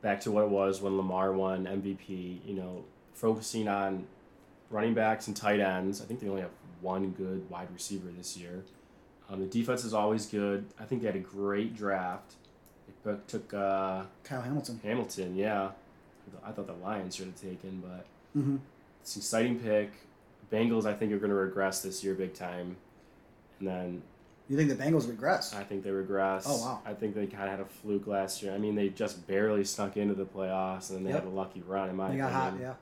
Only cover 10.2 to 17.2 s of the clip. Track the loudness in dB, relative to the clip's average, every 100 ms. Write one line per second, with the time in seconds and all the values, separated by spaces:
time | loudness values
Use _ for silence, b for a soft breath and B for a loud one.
10.2 | 0 0 2 0 -4 -10 -4 0 0 -2
11.2 | -4 -2 0 2 0 -2 0 0 0 -6
12.2 | -10 -20 -20 -20 -20 -20 -20 -8 -4 -4
13.2 | -4 -6 -4 0 2 4 2 0 -4 -12
14.2 | -8 -6 -2 -2 -2 -6 -2 0 -2 -2
15.2 | -2 0 2 2 0 -4 -20 -20 -20 -20
16.2 | -18 -16 -12 -8 -8 -6 -4 -4 -4 -6